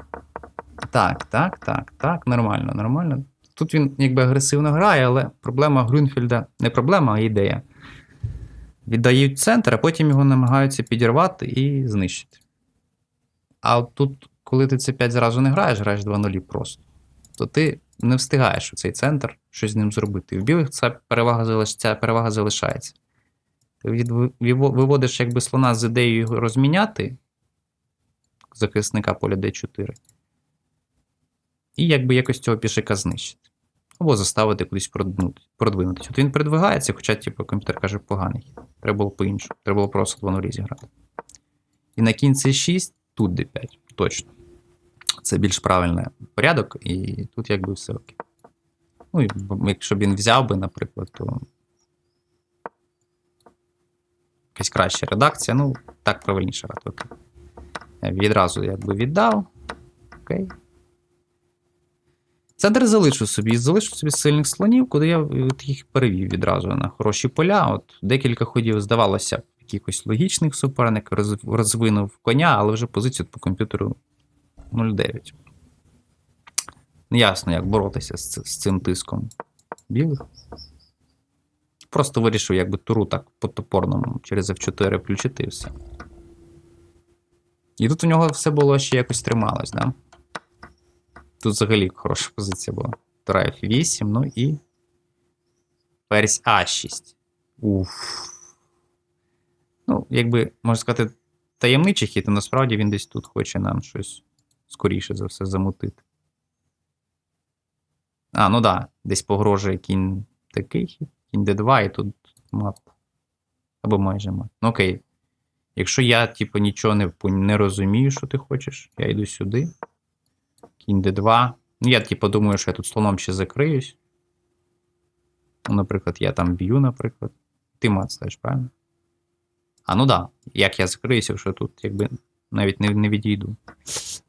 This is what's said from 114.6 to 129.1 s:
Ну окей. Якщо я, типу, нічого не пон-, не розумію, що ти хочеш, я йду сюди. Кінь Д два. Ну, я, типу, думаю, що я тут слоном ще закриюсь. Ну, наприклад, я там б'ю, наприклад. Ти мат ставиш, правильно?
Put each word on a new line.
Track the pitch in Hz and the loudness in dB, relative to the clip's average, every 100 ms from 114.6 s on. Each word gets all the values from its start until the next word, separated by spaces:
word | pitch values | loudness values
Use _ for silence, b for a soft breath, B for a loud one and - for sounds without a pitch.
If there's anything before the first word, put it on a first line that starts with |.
Ну | 113 | -2
окей. | - 95 92 - _ _ _ _ _ _ - | 0 0 -2 -10 _ _ _ _ _ _ -6
Якщо | 95 - | -2 2
я, | 123 117 113 | 4 4 2
типу, | - 107 104 | -2 -4 0
нічого | 104 - 110 104 | 0 0 0 2
не | 92 | 0
пон-, | - 98 95 | -2 -2 0
не | 98 104 | 2 4
розумію, | 101 98 98 110 135 | 2 2 2 2 2
що | 135 135 | 0 -4
ти | 131 | -6
хочеш, | - 135 139 - - - | -4 -6 -6 -12 -14 -4
я | - | -2
йду | 101 101 | -2 -4
сюди. | - 98 117 165 - - _ _ _ _ _ _ _ - _ | -6 -4 -2 -4 -8 -20 _ _ _ _ _ _ _ -20 _
Кінь | - 98 | -2 0
Д | 95 | 0
два. | 101 107 117 123 - _ _ | 2 4 4 2 -2 _ _
Ну, | 120 | 2
я, | 120 | 2
типу, | - - 104 | 2 -2 0
думаю, | 104 104 98 | 2 2 2
що | - | -2
я | 92 | -6
тут | - | -6
слоном | 110 107 95 | -2 0 0
ще | - | -2
закриюсь. | 92 92 - 151 139 131 - _ _ _ _ _ _ _ _ _ _ _ _ _ _ _ _ - | -4 -4 -2 0 0 -4 -12 _ _ _ _ _ _ _ _ _ _ _ _ _ _ _ _ -4
Ну, | 104 | -2
наприклад, | 98 101 - 82 | 0 -4 -4 -2
я | 98 | -2
там | - 90 90 | 0 0 0
б'ю, | 92 131 | 0 2
наприклад. | 135 123 117 - - - _ _ _ _ | 2 0 -6 -8 -12 -14 _ _ _ _
Ти | - | 0
мат | 98 95 | 2 -2
ставиш, | - - - | -8 -10 -8
правильно? | 123 131 127 - _ _ _ | -4 -4 -4 -10 _ _ _